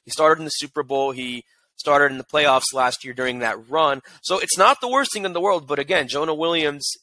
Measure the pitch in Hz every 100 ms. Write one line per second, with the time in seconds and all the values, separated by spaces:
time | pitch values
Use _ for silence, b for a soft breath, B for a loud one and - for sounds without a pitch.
0 | - - 156 160 156 - 147 151 131 139
1 | 135 127 127 123 - _ _ - 151 143
2 | 143 131 - 151 147 131 - 131 123 -
3 | 131 123 127 123 117 104 117 156 151 135
4 | B B - 160 180 175 214 277 247 262
5 | 269 220 190 175 196 175 135 143 143 185
6 | 127 139 160 156 165 170 151 143 - -